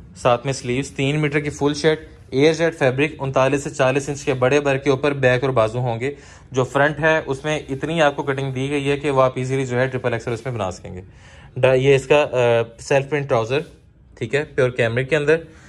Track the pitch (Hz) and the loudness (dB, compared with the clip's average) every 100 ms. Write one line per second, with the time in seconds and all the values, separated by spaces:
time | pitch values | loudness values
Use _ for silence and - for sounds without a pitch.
0 | - - 131 120 139 135 123 123 139 - | -20 -2 0 2 0 -6 -4 -4 -4 -4
1 | 135 151 151 147 147 - 143 147 160 156 | -2 0 0 -2 -4 -2 -2 0 0 0
2 | - - - 131 151 160 165 165 135 127 | -4 -20 -6 2 4 4 0 2 0 2
3 | 151 151 135 131 131 143 143 - 131 135 | -2 -2 -2 2 2 2 -2 0 0 0
4 | 139 139 - 131 127 147 143 131 147 131 | -2 -6 -4 0 2 2 2 0 2 0
5 | 147 143 131 123 135 117 110 120 123 113 | 0 2 2 2 2 2 2 0 -4 -4
6 | 127 143 - - - 127 123 143 143 143 | -6 -8 -14 -20 -8 -4 0 2 0 2
7 | 160 160 139 135 151 151 - 135 151 165 | 0 0 0 -6 -4 -4 -6 -6 -4 2
8 | 147 139 139 135 135 131 135 147 139 143 | 2 0 -4 -4 -4 -4 -4 -2 -2 -2
9 | 151 135 131 131 127 135 131 123 131 127 | 0 2 2 0 -4 -4 -2 0 -2 -2
10 | 123 117 127 113 135 117 95 90 90 90 | -4 -4 -4 -6 -6 -4 -6 -6 -12 -16
11 | 98 - - - - - 127 131 135 135 | -18 -20 -20 -20 -16 2 4 4 4 4
12 | 135 147 143 127 120 117 113 - - 139 | 4 2 2 2 2 2 0 -6 0 0
13 | 139 151 135 127 110 135 170 - _ _ | 0 -4 0 0 0 -4 -6 -14 _ _
14 | - - 110 139 151 - 127 123 117 117 | -20 -12 -4 -4 -2 0 0 2 0 0
15 | 131 156 147 165 165 - | 0 0 2 0 0 -20